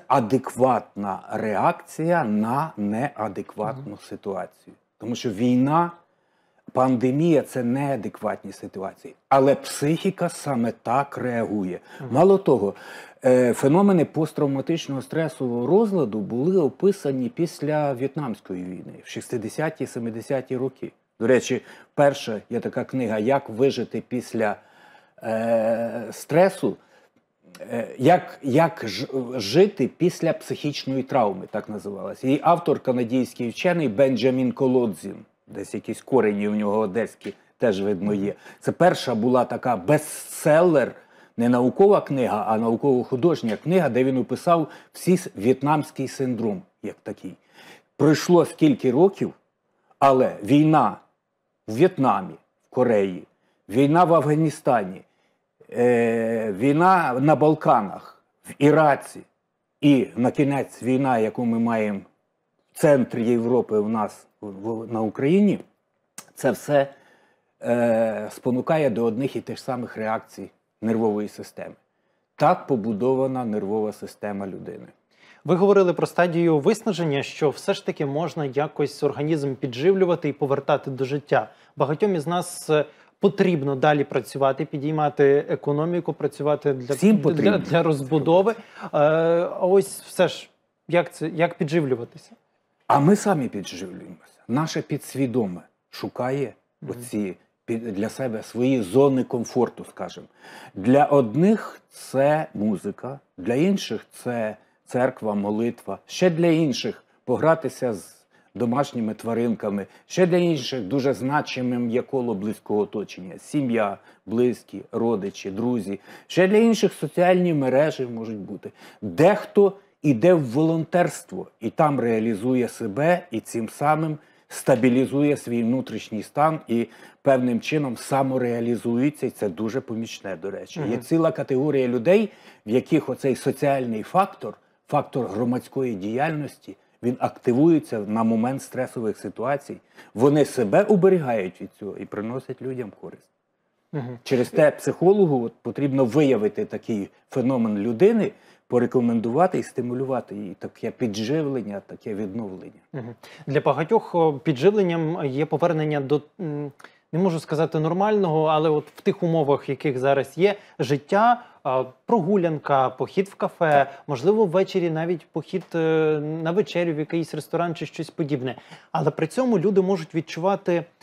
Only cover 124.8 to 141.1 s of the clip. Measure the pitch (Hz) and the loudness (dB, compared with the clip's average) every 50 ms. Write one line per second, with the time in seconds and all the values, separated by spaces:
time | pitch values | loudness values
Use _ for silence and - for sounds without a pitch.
124.8 | 120 127 120 131 131 - 131 139 147 147 143 - - 120 120 120 117 113 123 131 | 4 4 4 2 2 0 0 0 2 2 0 -2 -4 -4 -4 -2 0 0 0 -2
125.8 | 127 - 113 107 - - 113 104 92 - - 147 147 160 156 151 - - 113 117 | -4 -6 -10 -10 -10 -8 -10 -10 -10 -6 -2 0 0 0 0 -2 -4 -4 -2 -2
126.8 | 113 107 - - - - _ _ - 139 135 131 127 123 120 110 - - 156 156 | -2 -4 -8 -16 -20 -20 _ _ 2 2 4 4 2 0 0 -2 -2 -2 -2 -2
127.8 | 143 131 113 - - - 139 135 139 131 131 131 123 120 117 120 117 117 120 104 | -2 -2 -6 -8 -6 -2 0 0 0 0 0 -2 -2 -2 -2 -2 -2 -2 -2 -2
128.8 | - 120 117 120 131 151 147 - 135 120 - - 110 101 82 - 110 113 107 131 | -2 -2 0 0 0 -2 -2 -4 -6 -8 -6 -4 -6 -6 -4 -4 -6 -4 -4 -6
129.8 | 127 - 117 113 113 110 - - - 98 92 80 85 98 98 92 95 - - 175 | -6 -6 -8 -8 -8 -10 -12 -12 -10 -10 -10 -10 -10 -10 -10 -10 -12 -12 -10 -6
130.8 | 147 147 - 127 120 - 170 160 165 160 160 - 139 - 135 127 143 151 139 139 | -4 -4 -4 -6 -4 -2 0 2 2 0 -2 -4 -4 -4 -2 -2 0 0 0 0
131.8 | 127 123 120 123 113 160 185 220 220 196 - - - - - _ _ 107 110 127 | 0 0 -2 0 2 4 4 4 2 0 -6 -12 -20 -20 -20 _ _ -2 0 0
132.8 | 127 - 175 147 - - 123 - - 139 120 117 - 139 113 - 147 143 139 139 | 0 2 0 0 0 -2 -4 -4 -2 -2 -2 -2 -2 -4 -2 0 0 0 0 0
133.8 | 127 120 113 107 101 - - 180 196 190 - - - 110 101 - _ _ _ _ | -2 -4 -6 -6 -6 -2 0 0 0 0 -4 -10 -12 -12 -12 -14 _ _ _ _
134.8 | _ - - 143 - - - 139 117 92 92 104 123 120 123 123 - - - 139 | _ -4 -2 -2 -2 -2 -4 -4 -4 -4 -4 -2 -2 -2 -2 -2 -6 -6 -6 -4
135.8 | 131 123 113 92 92 104 113 127 147 160 156 151 143 127 - - _ - - - | -4 -4 -4 -4 -6 -4 -4 -2 -2 -2 -4 -6 -8 -10 -12 -16 _ -20 -20 -20
136.8 | _ _ _ _ - 120 127 - 123 117 - - - - 117 127 151 170 165 147 | _ _ _ _ -4 -4 -2 -2 -4 -6 -6 -4 -2 0 2 4 6 6 4 4
137.8 | 151 - 123 110 101 101 107 113 113 113 113 110 113 123 135 135 - - - 123 | 2 -2 -6 -6 -4 -2 -2 0 2 2 2 2 0 -2 -4 -6 -8 -8 -6 -6
138.8 | 127 120 - 127 113 107 - - - 107 90 - 110 131 143 139 - - - - | -6 -6 -6 -6 -6 -6 -6 -6 -10 -12 -10 -6 -4 -4 -4 -4 -6 -10 -16 -16
139.8 | _ _ _ - - - - 104 123 143 143 156 139 - - - 117 98 110 170 | _ _ _ -20 -20 -12 -2 2 4 4 6 4 2 2 0 -2 0 2 2 4
140.8 | 208 208 214 185 170 190 | 4 4 4 4 6 6